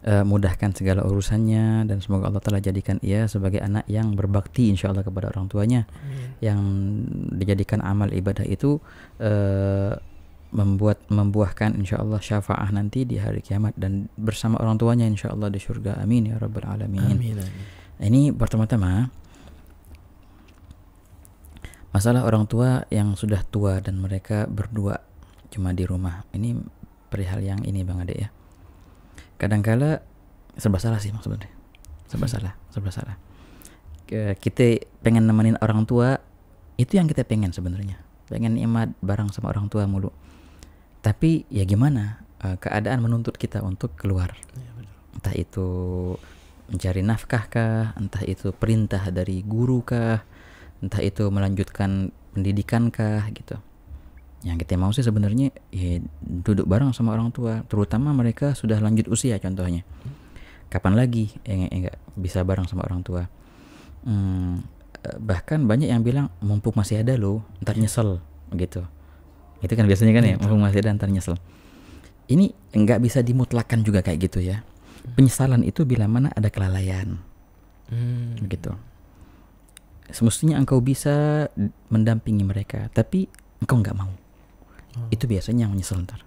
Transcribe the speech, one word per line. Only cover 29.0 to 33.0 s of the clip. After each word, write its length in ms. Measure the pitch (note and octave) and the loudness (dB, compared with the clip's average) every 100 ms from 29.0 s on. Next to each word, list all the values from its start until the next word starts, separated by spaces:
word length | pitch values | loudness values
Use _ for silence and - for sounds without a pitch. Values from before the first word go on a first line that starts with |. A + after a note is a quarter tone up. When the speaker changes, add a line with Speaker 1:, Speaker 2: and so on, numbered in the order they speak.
| - - - - | -20 -20 -20 -6
Speaker 1:
Kadangkala 680 | G2+ G#2 G#2 A2+ D3 D#3 - - - - - | 0 2 2 2 2 0 -6 -20 -20 -20 -20
serba 260 | - A2 F#2+ | -4 0 0
salah 200 | A#2 A2 | 0 -2
sih, 120 | G#2 | -4
maksudnya. 360 | G#2+ G#2 G2+ - - - - - - | -8 -6 -8 -10 -20 -20 -20 -20 -20
Serba 220 | - - - | -10 -4 -4
Speaker 2:
Hmm. 80 | |
Speaker 1:
salah, 180 | G#2+ G2 - - | -4 -8 -10 -12
serba 220 | - G2 | -8 -6
salah. 260 | - | -8